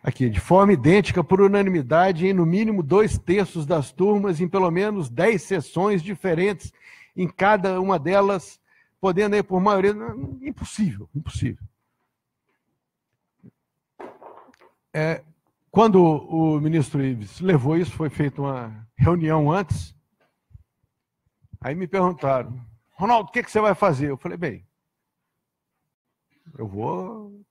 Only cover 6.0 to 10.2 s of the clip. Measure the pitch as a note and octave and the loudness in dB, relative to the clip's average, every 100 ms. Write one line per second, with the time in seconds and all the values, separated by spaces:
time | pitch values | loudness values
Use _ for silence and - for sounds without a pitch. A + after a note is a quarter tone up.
6 | E3+ F3+ F#3+ D#3+ G3 F#3 - _ - - | -4 -6 -2 0 -2 -4 -12 _ -20 -20
7 | _ - F3 - G3 G#3+ F#3+ F#3 F#3+ F3+ | _ -6 -6 0 2 2 0 -2 0 -2
8 | C#3+ G3 G3 F#3+ - - _ _ _ _ | 2 2 2 -2 -8 -20 _ _ _ _
9 | F#3+ F3+ G#3 G#3 - F#3 G3 G3 G3 G#3 | -2 0 0 0 0 0 2 2 2 -2
10 | A3+ A3+ | -10 -10